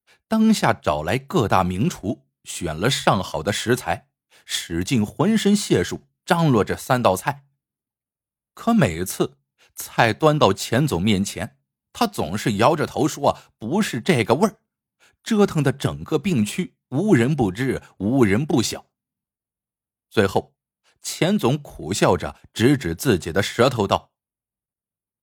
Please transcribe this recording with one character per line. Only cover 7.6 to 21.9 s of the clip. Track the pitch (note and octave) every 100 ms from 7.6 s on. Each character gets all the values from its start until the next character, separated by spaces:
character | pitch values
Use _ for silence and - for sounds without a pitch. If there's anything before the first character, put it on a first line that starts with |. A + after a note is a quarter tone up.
| _ _ _ _ _ _ _ _ _
可 | - -
每 | A#3 A#2+ D#2+
次 | F#2+ - - _ _ _ _ -
菜 | - - A#2
端 | G#2+ D#3 D3+
到 | G#2+
钱 | F#2+ - A2+ D3
总 | F2
面 | G2+ F#2+
前， | G2+ - F2+ _ _ _ _
他 | - A#3
总 | - D#2 -
是 | C#3+
摇 | G2+ A#2+ D#3+
着 | A#2+
头 | - D3
说 | - C3+ - - -
：“不 | G#2+ F#3+
是 | G#3 B2
这 | - C#3
个 | G2+ C3
味 | G#3
儿。” | - _ _ _ _ _ _
折 | - G#3+ G3
腾 | D#3
的 | C3+
整 | B2+ G#2+ C#2+ -
个 | D#3
病 | F#3+ C#3+ G#2
区 | - F3+ _ -
无 | B2+ G#3
人 | D3+ A#2 D3+
不 | G#2
知， | F#2 C3 E2+ - -
无 | G2 C#3
人 | A2 G2+ D3+
不 | D#3+
晓。 | G2+ - - _ _ _ _ _ _ _ _ _ _ _ _
最 | - G2
后， | A2 - _ _ _ _ _
钱 | - - D#3 G#3
总 | A#2 D3
苦 | - - D2+